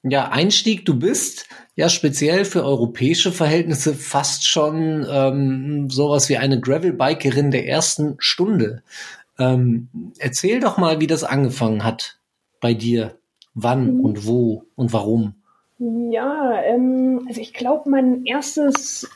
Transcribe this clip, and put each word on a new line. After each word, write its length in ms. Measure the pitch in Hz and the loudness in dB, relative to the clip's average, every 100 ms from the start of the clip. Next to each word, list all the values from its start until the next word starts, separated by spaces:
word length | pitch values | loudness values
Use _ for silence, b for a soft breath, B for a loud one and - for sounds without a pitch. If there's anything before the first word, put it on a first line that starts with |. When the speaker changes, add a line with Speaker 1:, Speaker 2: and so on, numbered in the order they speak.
Speaker 1:
ja, 260 | 131 139 120 | 0 0 0
Einstieg, 560 | 123 185 196 226 214 - | 2 2 2 2 0 0
du 140 | 135 | 0
bist 480 | 175 269 - - - B B - | 2 0 -4 -8 -16 B B 0
ja 140 | 165 | 0
speziell 560 | - 151 139 147 180 196 | 2 0 0 0 0 0
für 180 | 180 | 0
europäische 680 | 135 135 117 - 131 165 196 | 0 0 0 0 0 2 0
Verhältnisse 640 | 175 156 160 165 151 156 143 | 0 2 2 0 0 -2 -2
fast 500 | - 139 143 - - | -2 -2 -2 -2 0
schon, 640 | - 151 156 160 156 117 | 0 0 0 -2 -2 -2
ähm, 800 | 139 135 139 135 131 139 147 139 | 2 2 2 0 0 -2 -4 -2
sowas 400 | 131 147 143 - | 0 2 2 2
wie 80 | 127 | 2
eine 220 | 139 131 | 2 0
Gravelbikerin 920 | 120 147 180 131 131 156 139 127 143 | 2 0 0 2 0 2 0 2 2
der 180 | 123 - | 0 0
ersten 500 | 143 151 - 151 - | 0 0 0 -2 -2
Stunde. 640 | - - 185 196 107 117 B B B B B - | -4 0 0 2 0 -4 B B B B B -2
Ähm, 480 | 127 127 123 117 120 - 117 - | 2 4 2 2 -2 -12 -14 -8
erzähl 400 | 139 - 185 240 | -6 -2 0 2
doch 180 | 226 - | 0 2
mal, 220 | 170 156 | 2 2
wie 80 | 151 | 0
das 160 | 160 | 0
angefangen 600 | - 135 135 - 113 107 | 0 0 0 0 0 0
hat 360 | 110 117 - - _ _ _ _ | -2 -4 -10 -14 _ _ _ _
bei 140 | 117 | 0
dir. 440 | 113 117 117 110 - _ _ - | 0 2 0 -2 -8 _ _ -16
Wann 420 | - 117 131 127 254 | -6 -2 0 2 2
Speaker 2:
Mhm. 40 | |
Speaker 1:
und 260 | 262 101 104 | 0 0 0
wo 360 | 123 117 107 - - | 2 2 -2 -8 -4
und 180 | 120 | -2
warum? 400 | 117 101 117 107 101 _ _ _ _ | 0 0 0 0 -6 _ _ _ _
Speaker 2:
Ja, 840 | 240 226 240 226 262 302 269 214 | -6 -4 -2 -2 -2 -2 -2 0
ähm, 640 | - 247 254 254 262 254 247 | 2 2 2 2 2 0 -4
also 140 | 233 | -10
ich 120 | 226 | -12
glaub, 340 | - 247 294 294 | -6 -2 -2 2
mein 360 | 269 254 247 220 | 2 2 0 -2
erstes, 840 | 269 285 311 285 269 - - - | -4 -4 0 0 0 -4 -10 -10